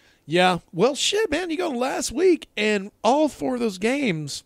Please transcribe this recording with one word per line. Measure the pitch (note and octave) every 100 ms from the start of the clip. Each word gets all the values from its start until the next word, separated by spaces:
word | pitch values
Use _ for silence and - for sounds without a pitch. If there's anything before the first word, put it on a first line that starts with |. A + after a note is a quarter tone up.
| _ _ -
Yeah. | E3+ F#3 E3+ -
Well, | E3 A#3 C#4+
shit, | - G4+ G#4+
man, | D4 F4+
you | D#4
go | F4
last | A#3+ C4 F4 -
week, | A3+ F#4 D#4+ - -
and | G#3+ G#3 G3 -
all | G#3+ C#4 D#4
four | - C#4
of | B3
those | A#3 F#3
games | G#3+ C#4 C4 D#3+ D3 -